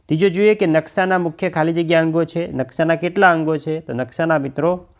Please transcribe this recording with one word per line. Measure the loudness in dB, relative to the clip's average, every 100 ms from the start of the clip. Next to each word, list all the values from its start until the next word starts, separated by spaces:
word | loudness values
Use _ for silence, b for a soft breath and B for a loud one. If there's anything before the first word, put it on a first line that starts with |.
| -4
ત્રીજો | 0 2
જોઈએ | 4 2
કે | 4 2
નકશાના | 2 0 -2 0 0
મુખ્ય | -2 -4 -4
ખાલી | -2 -2
જગ્યા | 0 2 2
અંગો | 2 0
છે. | -2 -4 -6
નકશાના | -6 -6 -2 0 0
કેટલા | -2 2 4
અંગો | 4 0 -2
છે? | -4 -8
તો | -6
નકશાના | -8 -6 -4 0 0
મિત્રો | -2 -2 -2 -2 -8 _